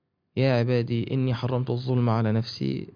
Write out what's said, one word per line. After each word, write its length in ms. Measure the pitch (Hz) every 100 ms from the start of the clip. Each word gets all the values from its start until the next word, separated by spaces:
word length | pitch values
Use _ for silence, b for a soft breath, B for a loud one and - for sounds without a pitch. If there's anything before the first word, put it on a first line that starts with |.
| _ _ _ 123
يا 160 | 131
عبادي 600 | 123 120 123 117 117 -
إني 200 | 131 127
حرمت 360 | 117 123 127 127
الظلم 400 | 120 131 123 120
على 220 | 113 113
نفسي 560 | 113 113 - 67 - -